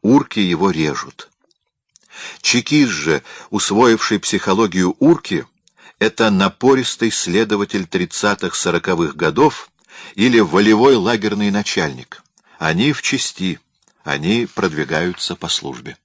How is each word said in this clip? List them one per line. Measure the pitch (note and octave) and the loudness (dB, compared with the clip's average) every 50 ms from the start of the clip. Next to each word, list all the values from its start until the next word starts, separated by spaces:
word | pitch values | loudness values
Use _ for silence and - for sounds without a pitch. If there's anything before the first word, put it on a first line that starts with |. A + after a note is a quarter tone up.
Урки | - G2+ B2+ C#3+ C#3 - - A2 | 4 4 4 4 2 0 -4 -2
его | G2+ F#2 F2 D#2 F#2 G2 | -2 0 0 0 0 0
режут. | F2 D#2 D#2 D2+ C#2 - - - - - - _ _ _ _ _ _ _ _ _ _ _ _ _ _ _ _ _ - - - - - - | 0 0 -2 -2 -4 -6 -10 -12 -16 -20 -20 _ _ _ _ _ _ _ _ _ _ _ _ _ _ _ _ _ -20 -18 -16 -16 -18 -8
Чекист | - - - B2 A#2 - D3 D3+ C#3+ A#2+ | -4 -2 -2 -2 0 2 2 2 2 2
же, | F#2+ D#2+ D2+ D#2+ D#2 C#2+ - - - - - - | 0 -4 0 0 0 0 -2 -10 -20 -20 -16 -6
усвоивший | - G2+ - - G2+ G#2+ B2 A#2+ A2+ G#2+ - - A2 G2 | -4 -4 -2 0 2 4 4 4 4 2 0 -2 -2 -2
психологию | - - - F#2+ - - F#2+ G2 A2+ G2+ E2+ F#2 F2+ F2+ - _ | -2 -2 -4 -2 0 0 0 0 0 0 0 0 0 0 0 _
урки, | C3+ D3+ E3+ C#3+ _ - F#2+ D2+ - _ _ _ _ _ _ _ - - _ _ | 4 4 4 2 _ -6 -6 -6 -6 _ _ _ _ _ _ _ -20 -20 _ _
это | G#2 A2 - - A2+ A2 | -2 -2 0 0 0 2
напористый | G2+ F#2+ G2 F#2+ - _ - B2+ C3+ C3 B2 - - - A#2 A2+ | 4 2 2 0 -2 _ 4 4 4 4 2 -4 -4 -2 -2 -2
следователь | - - - - F2 G#2 A2+ G#2 G#2+ G2+ G2+ - - G#2 F#2 | -2 -2 -4 0 0 0 2 2 0 -2 -2 -2 -4 -6 -6
тридцатых, | - - F#2+ F2+ E2+ - - - G#2 G2+ - - F2+ - | -4 -2 -4 -4 -2 -4 -4 -2 -2 -2 -2 -4 -6 -6
сороковых | - - F#2 E2+ E2+ - - F2+ E2 E2+ D2+ C#2 | -4 -2 0 -2 -2 0 -2 0 0 0 -4 -2
годов | - E2 D#2+ D2+ G#2+ C#3+ D3+ - - - _ _ _ _ _ - - - - - | -2 -2 -2 2 2 2 2 2 -2 -16 _ _ _ _ _ -20 -20 -20 -16 -4
или | G2 G#2+ B2+ A#2+ A#2 | 0 0 4 4 4
волевой | G#2+ E2 D2 F#2+ G#2 G#2+ A2 G#2 A#2+ C#3 C3+ | 4 4 2 2 4 4 4 6 6 4 4
лагерный | A2+ F2+ G#2+ A#2+ G#2+ G2 G#2+ G2+ G2+ G#2 G2+ | 4 2 0 0 0 -2 -4 -2 -2 -2 0
начальник. | G2 G#2 G#2 - - G2 E2+ D2+ C2+ B1+ B1 _ - - _ _ _ _ _ _ _ _ | 0 -2 -4 -4 -4 -4 -4 -4 -6 -10 -16 _ -20 -20 _ _ _ _ _ _ _ _
Они | D#2+ D#2+ D#2+ F2 A#2 D3 | -4 -2 0 0 0 0
в | D3+ - | -2 -2
чести, | - - - B2+ - - - - F#2 F#2 E2+ - _ _ _ _ _ _ _ _ _ | -4 -4 -4 -4 -4 -6 -6 -6 -6 -6 -6 -8 _ _ _ _ _ _ _ _ _
они | D#2 D2 C#2+ D2 F2 G#2+ A#2 A#2 G#2 | -6 -6 -4 0 0 0 0 -2 -4
продвигаются | - - G2 F2+ D#2 D2 D2+ C2+ D#2+ D#2 E2+ F2+ F2+ - - - F2 | -4 -4 -2 -2 -2 -4 -4 -2 -2 -2 -2 -4 -4 -6 -8 -8 -8
по | - - E2 | -8 -6 -6
службе. | - - - C#2+ C2 A#1+ A#1 - - _ _ | -6 -6 -6 -8 -14 -12 -16 -18 -18 _ _